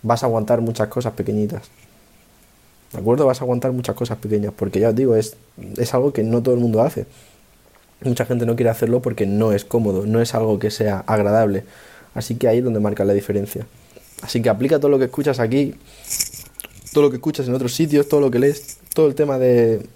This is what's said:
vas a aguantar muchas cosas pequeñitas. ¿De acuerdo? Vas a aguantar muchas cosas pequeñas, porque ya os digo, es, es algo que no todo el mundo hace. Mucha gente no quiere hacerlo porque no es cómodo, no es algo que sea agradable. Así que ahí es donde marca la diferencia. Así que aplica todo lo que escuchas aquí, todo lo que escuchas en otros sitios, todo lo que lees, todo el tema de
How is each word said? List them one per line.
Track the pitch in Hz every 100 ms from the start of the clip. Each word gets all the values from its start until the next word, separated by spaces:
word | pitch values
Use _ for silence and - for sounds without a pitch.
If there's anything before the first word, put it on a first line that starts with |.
vas | 113 117
a | 127
aguantar | 113 107 120
muchas | 117 113 107
cosas | - 113
pequeñitas. | - - 107 104 - - _ _ _ _ _ _ _ _ _ _ _ _
¿De | -
acuerdo? | 98 127 139
Vas | 127
a |
aguantar | 127 123 131
muchas | 127 123 110
cosas | 120 -
pequeñas, | 104 107 104 -
porque | 98 95
ya | 113
os |
digo, | 113 131 110
es, | 107 - _ - 95 104
es | 117
algo | 127 143
que | 139
no | 110 120
todo | 120
el | 123
mundo | 120 110
hace. | 131 - - - - _ _ _ _ _ _ _
Mucha | 131 123
gente | 117 120 117
no |
quiere | 117 117
hacerlo | 113 113 120
porque | 120 110 101
no | 101 110
es | 101
cómodo, | - 120 104 95 104
no | 113
es | 117
algo | 113 110 104
que | 107
sea | - 107 98 -
agradable. | 110 101 107 110 98 - - - - -
Así | - - 120
que | 123
ahí | 117
es |
donde | 123 110
marca | 104 104
la | 101
diferencia. | 101 - 101 101 - 113 - - - - -
Así | - 123
que | 117
aplica | 104 135 151
todo | 143
lo | 139
que | 127
escuchas | 139 143 120
aquí, | 113 135 139 - - - - - - - - _ - - -
todo | 147
lo | 147
que | 123
escuchas | 156 143 127
en |
otros | 127 123
sitios, | - 160 147 143
todo | 147
lo | 135
que | 120
lees, | 139 147 - - -
todo | - 156
el |
tema | 135 147 131
de | 127 120 113 110 104